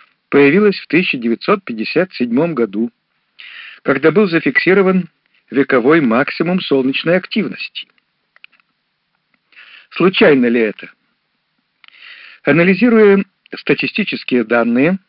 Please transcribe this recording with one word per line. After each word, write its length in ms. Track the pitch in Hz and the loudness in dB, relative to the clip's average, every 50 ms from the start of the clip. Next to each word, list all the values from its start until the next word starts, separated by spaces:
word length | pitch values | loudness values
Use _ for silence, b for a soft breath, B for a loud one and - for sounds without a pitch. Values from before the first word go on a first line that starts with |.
| b b b b _ _ | b b b b _ _
появилось 480 | - 143 143 139 147 196 214 208 190 - | 2 2 4 4 4 4 2 2 0 -2
в 80 | - - | -6 -4
тысяча 280 | - 165 185 - - 135 | -2 -2 0 -2 -4 -4
девятьсот 440 | 113 117 117 110 - - 185 196 - | -4 -4 -4 -4 -2 -2 -4 -4 -4
пятьдесят 500 | - 120 107 110 - - 160 180 180 - | -8 -10 -8 -8 -4 -2 -4 -4 -4 -4
седьмом 400 | - 127 120 113 127 160 175 165 | -6 -6 -2 -2 -2 -2 -2 -2
году, 360 | 120 117 104 95 104 113 120 - _ _ _ _ _ _ _ B B B B B B B B B B B | -4 -4 -4 -4 -6 -6 -6 -8 _ _ _ _ _ _ _ B B B B B B B B B B B
когда 280 | - 135 135 135 160 | -4 -4 0 0 0
был 160 | 151 196 220 | 2 2 2
зафиксирован 840 | 185 165 165 - 143 127 - - 165 185 202 190 185 190 185 170 - _ _ _ _ _ _ _ _ 110 | 0 0 -2 -2 -2 -2 -2 0 2 2 2 2 2 0 0 -2 -4 _ _ _ _ _ _ _ _ -4
вековой 480 | 131 139 - 139 127 113 131 156 170 | -2 -2 0 0 0 2 2 2 2
максимум 600 | 147 117 110 120 143 - - - 170 165 180 185 | 2 2 0 0 -2 -2 -4 -4 -4 -2 -2 -4
солнечной 560 | - - - 135 127 131 135 - - 160 175 | -2 -2 -2 -2 0 -2 -4 -4 -2 -2 -2
активности. 720 | 185 180 - - 226 185 123 98 - - - - - - - _ _ _ _ _ _ _ _ _ _ - _ _ _ _ _ _ _ _ _ _ _ _ _ _ _ _ _ _ _ _ _ B B B B B B B B | -2 -2 -4 -6 -6 -6 -6 -8 -12 -14 -14 -14 -16 -18 -18 _ _ _ _ _ _ _ _ _ _ -20 _ _ _ _ _ _ _ _ _ _ _ _ _ _ _ _ _ _ _ _ _ B B B B B B B B
Случайно 560 | - - 170 190 190 - 226 180 147 135 123 | -6 -2 0 0 2 4 4 4 4 4 2
ли 140 | 120 117 123 | 2 0 0
это? 300 | 113 107 98 - - - - _ _ _ _ _ _ _ _ _ _ _ _ _ _ _ _ _ _ B B B B B B B B B B B B | -2 -2 -4 -8 -16 -20 -20 _ _ _ _ _ _ _ _ _ _ _ _ _ _ _ _ _ _ B B B B B B B B B B B B
Анализируя 840 | 147 143 165 170 185 196 185 220 247 226 220 214 202 196 196 - - _ _ _ _ - | 0 2 2 4 2 2 2 2 2 4 6 6 6 6 4 2 -2 _ _ _ _ -20
статистические 880 | - - - 147 - - 131 - - 104 - - 113 - - 131 123 117 | -10 -4 -4 -2 -2 -2 -4 -4 -4 -6 -4 -6 -10 -6 -2 -2 -2 0
данные 540 | 110 117 120 117 117 117 123 135 165 190 190 - | 0 0 0 0 0 0 0 0 0 0 -2 -6